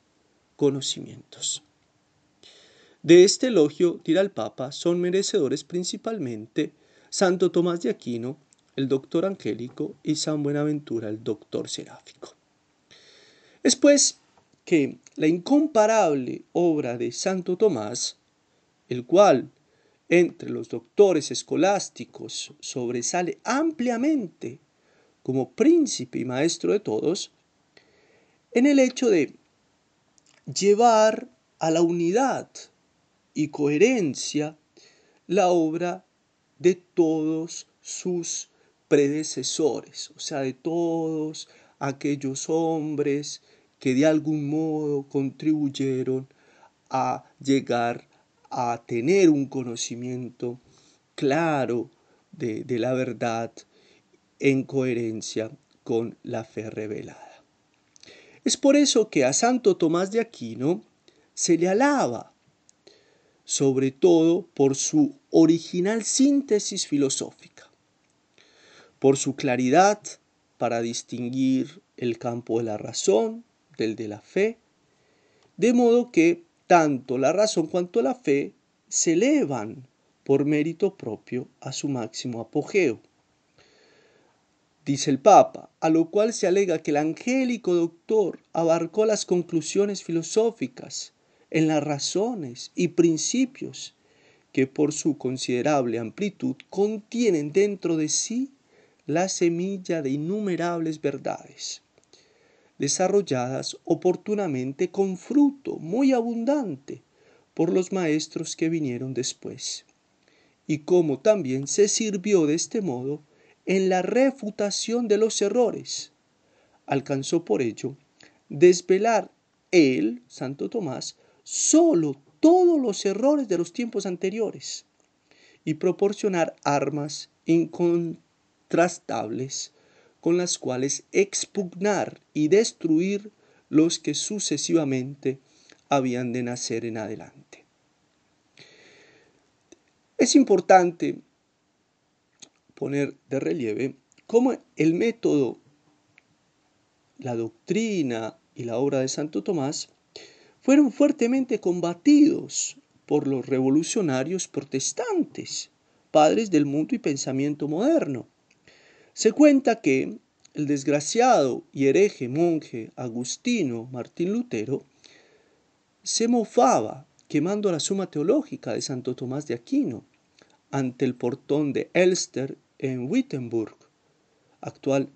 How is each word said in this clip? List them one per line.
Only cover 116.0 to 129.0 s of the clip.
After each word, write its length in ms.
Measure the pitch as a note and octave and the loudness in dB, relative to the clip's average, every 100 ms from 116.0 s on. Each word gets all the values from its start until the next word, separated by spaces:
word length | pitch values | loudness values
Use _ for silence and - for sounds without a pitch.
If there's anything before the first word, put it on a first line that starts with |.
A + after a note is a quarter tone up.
| - _ _ _ _ _ _ _ - | -14 _ _ _ _ _ _ _ -4
Alcanzó 580 | C#3 C#3 C#3 C3+ E3+ | -4 -2 -4 -2 -2
por 200 | E3 G3+ | 0 -2
ello 340 | A2+ G2+ - C#3+ _ _ - _ - | -2 -4 -10 -12 _ _ -20 _ -14
desvelar 840 | D3 F3+ F3+ - F#3+ A3 A3 F#3+ _ _ _ _ | 4 6 6 2 0 2 0 -2 _ _ _ _
él, 500 | F3+ C#3 C3 G3+ A#3+ - | 6 6 4 0 -4 -12
Santo 420 | - C3 C#3 - | -12 -10 -6 -6
Tomás, 460 | A#3 E3 B2 - - _ _ | -4 -6 -6 -10 -16 _ _
solo 720 | - - - D4+ E4+ F3 D3+ C#3 _ _ | -10 -4 2 4 4 4 0 -4 _ _
todos 400 | D#4 F4+ F4 D#4+ | 6 6 6 4
los 240 | B3 F#3+ G3 | 0 -2 -4
errores 420 | G3 C4+ D4+ A3+ | 0 2 2 0
de 100 | F3 | -2
los 160 | E3+ | -2
tiempos 320 | - A#3 G#3+ G3 | -6 -6 -4 -4
anteriores 800 | F3+ F#3+ G#3+ G#3 - - - - _ _ _ _ _ _ _ - | -4 -4 -4 -6 -6 -14 -16 -18 _ _ _ _ _ _ _ -8
y 80 | D#3 | -2
proporcionar 800 | F#3 F3 G3+ G#3 G#3+ F3+ E3 - | -2 0 -2 0 -2 0 -2 -2
armas 640 | - C#3+ C#3 D3 D3+ D3 - _ - | -2 0 0 -4 -6 -10 -16 _ 0
incontrastables 2250 | E3 D#3+ - F3 E3+ E3+ D#3+ _ _ _ _ _ E3 F3+ - | 2 0 -2 0 0 -2 -8 _ _ _ _ _ 0 0 -2